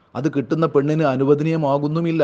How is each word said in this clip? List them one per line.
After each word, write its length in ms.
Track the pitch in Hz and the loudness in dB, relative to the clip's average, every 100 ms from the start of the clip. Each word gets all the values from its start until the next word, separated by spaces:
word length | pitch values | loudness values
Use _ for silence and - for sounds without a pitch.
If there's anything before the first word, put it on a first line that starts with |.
| _ | _
അത് 140 | 117 147 | -4 -4
കിട്ടുന്ന 360 | 165 - 156 160 | -2 -2 0 2
പെണ്ണിന് 380 | 147 139 156 | 2 2 0
അനുവദനീയമാകുന്നുമില്ല, 1160 | 151 131 135 143 156 165 147 143 147 160 170 165 | 0 2 2 2 2 0 0 0 -2 -2 -2 0